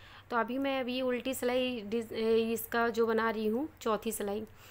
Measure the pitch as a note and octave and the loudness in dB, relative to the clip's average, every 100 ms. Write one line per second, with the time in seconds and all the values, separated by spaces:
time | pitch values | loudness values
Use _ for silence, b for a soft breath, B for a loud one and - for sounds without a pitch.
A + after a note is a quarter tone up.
0 | B B B A#3+ A3+ B3+ C#4 C4+ B3 B3 | B B B -2 0 0 0 0 0 0
1 | B3+ B3 C4 C4 A#3+ B3 B3+ B3 G3+ A3+ | 0 0 -2 -2 0 2 0 -2 -2 -2
2 | A3 - A3 A3+ A3+ A3+ - A#3 A#3 A3 | -2 -2 2 4 4 0 -2 0 2 2
3 | A3+ A3+ A3+ A3 G#3+ A3+ D#4 - - D#4 | 2 4 2 2 0 0 -2 -4 -2 0
4 | A#3 G#3+ G#3 G3+ A3 B B | 0 -4 -4 -4 -6 B B